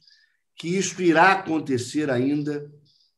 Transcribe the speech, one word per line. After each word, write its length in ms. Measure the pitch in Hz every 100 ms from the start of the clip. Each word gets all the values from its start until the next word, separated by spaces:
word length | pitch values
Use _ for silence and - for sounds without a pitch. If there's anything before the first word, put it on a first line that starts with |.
| _ _ _ _ _ -
que 220 | 165 185
isto 240 | 185 165
irá 300 | 180 156 185
acontecer 800 | 190 160 160 131 127 113 147 151
ainda 600 | 123 131 147 147 147 147 - _ _ _